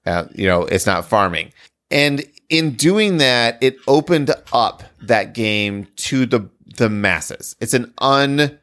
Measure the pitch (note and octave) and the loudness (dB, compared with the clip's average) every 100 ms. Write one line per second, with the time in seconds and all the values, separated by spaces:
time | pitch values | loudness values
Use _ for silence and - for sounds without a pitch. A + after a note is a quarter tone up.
0 | - F2 E2+ - F#2+ F2 E2+ F#2+ - F2+ | -4 -4 -6 -2 0 2 0 0 0 -2
1 | F2 G#2+ F#2+ E2 D#2+ _ - _ _ D3 | 0 0 2 -2 -8 _ -20 _ _ 0
2 | C#3+ C#3+ - _ _ D#3+ D#3+ A#2 D#3 G#3 | 0 -2 -8 _ _ -2 -2 0 2 2
3 | G#3+ E3+ C3+ B2 A#2 A#2+ C3 C3 - C#3+ | 2 2 2 2 0 0 -2 0 2 2
4 | D3+ E3 C#3+ - - A#2 A2 - - _ | 2 0 0 -4 -2 -2 0 -4 -18 _
5 | G#2+ A2 F#2+ A#2 A2 G#2+ G#2 G2+ F#2+ - | -2 0 0 -4 -2 0 -2 -6 -10 -10
6 | - C3 B2 A#2+ F#2 _ - - A2+ G#2 | -4 -2 2 0 -2 _ -20 -2 -2 0
7 | G2+ E2 - - - - A#2 C3 A#2+ - | 0 -2 -4 -12 -14 -10 -2 -2 -2 -2
8 | C3+ C#3 C#3 C#3+ C#3+ - | 2 2 2 0 -2 -2